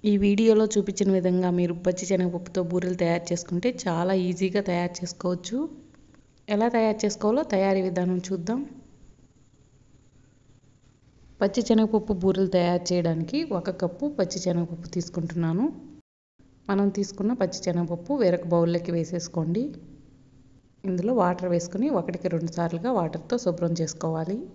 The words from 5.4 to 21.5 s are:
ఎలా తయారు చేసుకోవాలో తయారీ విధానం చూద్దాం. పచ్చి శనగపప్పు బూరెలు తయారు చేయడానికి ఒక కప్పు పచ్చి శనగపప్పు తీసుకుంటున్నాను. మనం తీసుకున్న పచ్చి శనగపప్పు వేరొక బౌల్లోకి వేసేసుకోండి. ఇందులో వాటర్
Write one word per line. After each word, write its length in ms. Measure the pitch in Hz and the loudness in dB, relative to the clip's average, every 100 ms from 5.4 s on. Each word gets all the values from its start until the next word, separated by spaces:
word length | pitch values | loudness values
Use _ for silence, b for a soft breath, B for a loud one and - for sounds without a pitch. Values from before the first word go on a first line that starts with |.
| 180 240 320 - - - - - _ _ - | -4 -4 -6 -10 -20 -20 -20 -20 _ _ -4
ఎలా 220 | 208 233 240 | 0 2 4
తయారు 200 | 220 214 | 2 2
చేసుకోవాలో 400 | 208 208 208 247 311 | -2 0 0 0 2
తయారీ 300 | 196 196 190 185 | 2 2 2 0
విధానం 300 | 175 180 180 180 | 0 0 0 -2
చూద్దాం. 320 | 185 170 247 285 - - - - - - _ _ _ _ _ _ - _ _ _ _ _ - _ _ _ _ _ _ - - | -4 -2 -4 -6 -14 -20 -20 -20 -20 -20 _ _ _ _ _ _ -20 _ _ _ _ _ -20 _ _ _ _ _ _ -20 0
పచ్చి 220 | 196 220 220 | 0 2 4
శనగపప్పు 440 | 220 220 220 214 190 | 4 4 2 0 0
బూరెలు 280 | 190 185 190 185 | 2 2 2 2
తయారు 260 | 175 180 175 | 2 0 0
చేయడానికి 480 | 180 170 160 165 285 320 190 | 0 2 0 -2 -2 -2 -4
ఒక 100 | 180 180 | -4 -4
కప్పు 220 | 180 180 294 294 | -4 -2 -4 -2
పచ్చి 220 | 180 180 180 | -2 0 0
శనగపప్పు 400 | 170 170 165 - 175 | 0 -2 -6 -6 -6
తీసుకుంటున్నాను. 680 | 170 175 170 165 165 170 285 - - - _ _ _ _ - _ - | -4 -6 -4 -2 0 0 -2 -4 -18 -20 _ _ _ _ -20 _ -2
మనం 160 | 196 202 196 | 0 2 0
తీసుకున్న 340 | 196 - 202 247 | -4 -2 -2 0
పచ్చి 200 | 180 - | -2 -2
శనగపప్పు 480 | 185 170 170 170 - 285 | -2 -2 -2 -6 -4 2
వేరొక 220 | 190 175 170 | 2 2 2
బౌల్లోకి 400 | 170 170 170 175 170 | 2 4 0 -2 -2
వేసేసుకోండి. 640 | 165 175 170 170 160 185 285 - - - - - - - - - _ _ 190 | -2 -6 -6 -4 -2 -2 -4 -8 -18 -20 -20 -20 -20 -20 -20 -20 _ _ -4
ఇందులో 240 | 180 202 247 | -2 2 4
వాటర్ 300 | 180 180 185 | 2 2 0